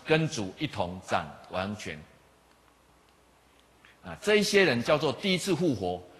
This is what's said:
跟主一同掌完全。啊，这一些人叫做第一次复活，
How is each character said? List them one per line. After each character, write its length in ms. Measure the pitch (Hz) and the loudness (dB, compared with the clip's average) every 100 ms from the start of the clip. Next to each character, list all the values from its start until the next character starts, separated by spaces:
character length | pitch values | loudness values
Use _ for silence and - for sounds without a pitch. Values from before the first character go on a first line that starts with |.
跟 240 | - 156 156 | 0 2 2
主 240 | 117 95 - | -2 -8 -6
一 80 | 101 | -6
同 340 | 107 87 92 - | -4 -4 -6 -4
掌 160 | 98 76 - - | -4 -4 -12 -10
完 240 | 90 98 | -6 -6
全。 240 | 104 90 76 78 _ _ _ _ _ _ _ _ _ _ _ _ _ _ _ _ _ - _ | -6 -10 -12 -16 _ _ _ _ _ _ _ _ _ _ _ _ _ _ _ _ _ -20 _
啊， 100 | 175 160 | -16 -6
这 160 | 202 214 | 2 2
一 60 | |
些 200 | 202 202 | 4 4
人 200 | 175 120 | 4 4
叫 160 | 120 151 | 2 2
做 120 | 147 | 2
第 220 | - 202 | 0 0
一 60 | 180 | 0
次 180 | 196 156 | 0 0
复 180 | 175 | 0
活， 280 | 104 90 90 - - | 0 -2 -6 -10 -20